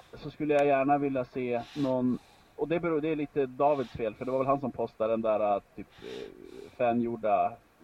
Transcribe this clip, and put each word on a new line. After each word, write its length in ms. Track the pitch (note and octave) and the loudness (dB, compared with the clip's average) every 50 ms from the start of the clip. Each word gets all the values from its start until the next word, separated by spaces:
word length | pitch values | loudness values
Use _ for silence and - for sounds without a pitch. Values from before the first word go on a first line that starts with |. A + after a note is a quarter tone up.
| - - - | -4 -8 -18
så 160 | - D3+ D3 | -14 -14 -12
skulle 240 | - - D3+ D3 D3 | -8 -4 0 2 4
jag 120 | C#3+ D3 | 4 4
gärna 320 | C#3+ C#3 C3+ C3+ C#3+ C#3+ C#3+ | 4 4 4 4 4 2 2
vilja 260 | C#3+ C#3 C3+ B2+ B2+ | 2 0 -2 -2 -4
se 380 | - - C3+ B2+ B2 A#2+ A#2 A#2 - - | -4 -4 -6 -4 -2 -2 -4 -4 -6 -6
någon, 420 | D3 C#3 C3 B2+ B2+ B2+ B2+ A#2 - - - - - - _ - | -2 0 0 2 2 2 0 0 -2 -6 -12 -20 -20 -20 _ -8
och 120 | - D3+ D3 | -6 -2 -2
det 120 | E3 E3+ | -2 0
beror, 200 | E3 E3+ D#3+ D3 | 0 0 0 0
det 80 | D3 D#3+ | 0 0
är 80 | D#3 | -2
lite 300 | D3 D3 - - D3+ C3+ | -2 -4 -4 -2 -2 -2
Davids 460 | B2+ B2+ C3 C#3+ D3 D3+ C#3 B2 - | 0 0 2 4 4 4 2 -2 -4
fel, 220 | - - A#2 G#2+ G#2 | -4 -4 -4 -4 -4
för 100 | - B2+ | -6 -4
det 60 | B2+ | -2
var 80 | C3 C3 | 0 0
väl 80 | C3 | 2
han 140 | C3+ C#3 C#3 | 2 0 0
som 120 | C3+ A#2+ | -2 -4
postade 400 | - - A#2 - - - A2 A2 | -4 -4 -6 -4 -2 -2 0 0
den 100 | A2+ A2+ | 0 0
där, 340 | A2+ A2 G#2+ G#2 G#2+ G#2 G2+ | 2 2 2 2 2 2 0
eh, 60 | G2 - _ - | 0 -2 _ -16
typ, 100 | G#2+ F#2 - - - | -16 -16 -16 -16 -16
eh, 260 | - B1 B1 B1 A1 G1+ - - - - - - - - - | -14 -12 -12 -12 -12 -14 -16 -18 -20 -18 -18 -18 -18 -10 -2
fangjorda 760 | - B2 A#2 A#2 A#2+ A#2 A#2 A#2 A2+ A2 G#2+ G2+ F#2 F2 F2+ A#2 - - _ _ _ | 0 2 2 2 2 0 -2 -4 -2 0 2 4 4 2 2 -2 -6 -20 _ _ _